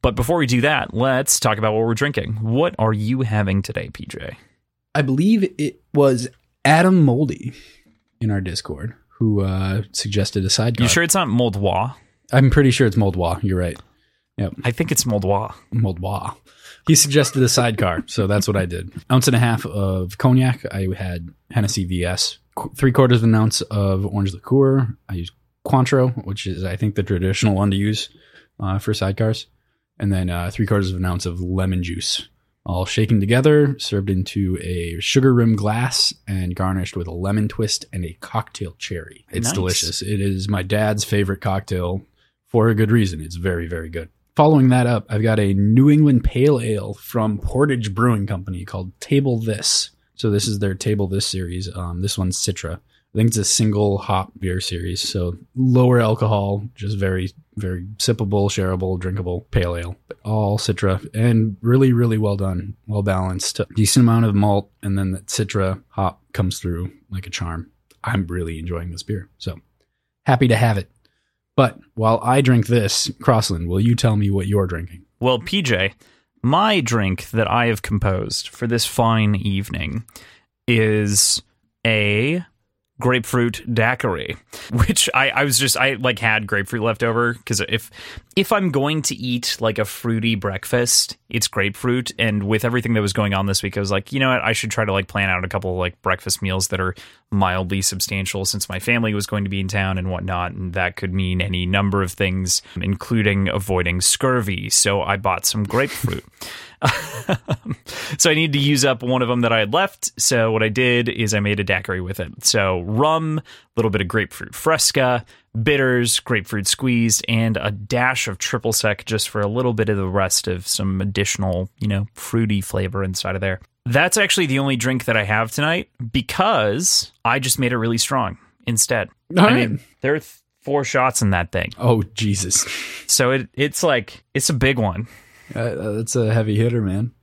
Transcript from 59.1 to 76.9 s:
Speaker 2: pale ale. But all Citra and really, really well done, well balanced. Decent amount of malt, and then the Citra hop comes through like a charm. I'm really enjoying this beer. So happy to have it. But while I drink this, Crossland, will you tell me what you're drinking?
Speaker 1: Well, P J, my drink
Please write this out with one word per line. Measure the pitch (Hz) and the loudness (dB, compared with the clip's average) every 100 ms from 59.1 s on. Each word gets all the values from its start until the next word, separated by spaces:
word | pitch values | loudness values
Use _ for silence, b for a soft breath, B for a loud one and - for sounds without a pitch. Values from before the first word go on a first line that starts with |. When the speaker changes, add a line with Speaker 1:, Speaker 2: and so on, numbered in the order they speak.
| 98 90 90 - | -4 -4 -6 -2
Speaker 2:
pale | - 87 | -2 0
ale. | 85 85 95 _ | -4 -8 -14 _
But | - | -14
all | 107 107 104 107 | -4 0 0 0
Citra | - 92 98 95 - | -2 0 0 0 -4
and | 107 117 113 110 98 | 0 2 4 2 0
really, | 113 127 135 | 2 4 4
really | 120 120 110 | 4 2 2
well | 107 101 | 0 0
done, | 95 90 98 - - | -2 -2 -6 -14 -4
well | 104 | -2
balanced. | 101 92 92 92 - - - | 0 0 -2 -4 -6 -4 -4
Decent | - 104 135 | 0 2 6
amount | 120 113 113 | 6 6 4
of | |
malt, | 101 104 101 98 _ | 4 4 2 -2 _
and | 101 98 | -4 -2
then | 95 | -2
the | 95 | -6
Citra | - - 101 104 95 95 _ | -6 -4 -2 0 -2 -4 _
hop | - 95 - _ | -4 -4 -4 _
comes | - 92 - | -2 -2 -2
through | 90 85 92 - _ | -6 -4 -6 -12 _
like | 95 92 | -10 -8
a | |
charm. | - 85 82 - _ _ _ | -8 -6 -8 -10 _ _ _
I'm | 113 101 85 | -4 -4 -2
really | 87 82 80 | -6 -6 -8
enjoying | 85 85 87 | -8 -6 -8
this | 85 | -10
beer. | - 104 90 _ | -8 -8 -8 _
So | - 80 _ _ _ _ _ _ - | -10 -10 _ _ _ _ _ _ 0
happy | 127 131 | 2 4
to | 107 | 4
have | 117 101 | 2 0
it. | - _ _ _ _ _ _ - | -4 _ _ _ _ _ _ 2
But | 123 - _ | 2 0 _
while | - 110 113 | -2 2 2
I | 117 135 | 2 2
drink | 131 120 107 | 6 4 4
this, | 120 98 - - - | 0 2 -2 -4 -2
Crossland, | - 113 - 85 85 | 2 2 2 -4 -2
will | 92 | 2
you | 117 | 2
tell | 117 117 104 | 4 2 2
me | 101 | 2
what | 98 95 | 0 0
you're | 101 92 | 0 0
drinking? | 85 85 90 _ _ | -4 -8 -14 _ _
Speaker 1:
Well, | 120 123 | 0 0
P | 175 202 | -2 -2
J, | 143 95 95 - b b b _ | 0 0 0 -4 b b b _
my | 120 160 214 202 | 0 2 4 2
drink | 117 | 0